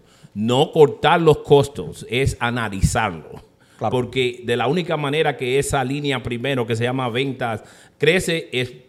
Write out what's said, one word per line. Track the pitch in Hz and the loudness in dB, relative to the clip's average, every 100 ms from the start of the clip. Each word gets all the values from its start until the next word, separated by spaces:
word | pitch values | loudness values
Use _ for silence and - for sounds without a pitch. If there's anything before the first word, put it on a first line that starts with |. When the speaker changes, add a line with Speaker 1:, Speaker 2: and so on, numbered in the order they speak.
| - _ - | -20 _ -12
Speaker 1:
No | 101 110 123 156 | -4 0 2 4
cortar | 160 143 - 147 170 | 6 6 4 2 4
los | 165 147 | 4 4
costos, | - 143 110 - 80 87 - | 4 4 4 -4 -12 -14 -6
es | 117 139 - | -2 -2 -2
analizarlo. | 120 123 110 98 - 123 110 82 - - - _ _ - | -4 -2 -4 0 0 2 -2 -4 -12 -20 -20 _ _ -6
Speaker 2:
Claro. | 117 | 0
Speaker 1:
Porque | 127 120 131 123 120 | 0 0 -2 -2 -2
de | 110 120 | -2 0
la | 120 | 2
única | 175 165 160 | 0 -2 -4
manera | 143 147 156 127 | -2 0 0 -2
que | 123 135 | 0 0
esa | 135 139 | 0 0
línea | 127 143 147 131 | -2 -2 -2 -4
primero, | 123 120 127 135 117 | -4 -4 -2 -2 -2
que | 113 | -2
se | |
llama | 120 131 127 | -2 -2 -2
ventas, | 113 139 120 123 107 - - - _ | -2 -4 -4 -6 -6 -10 -20 -20 _
crece | 143 180 180 165 - | 0 0 0 -4 -4
es | 120 123 - | -6 -6 -8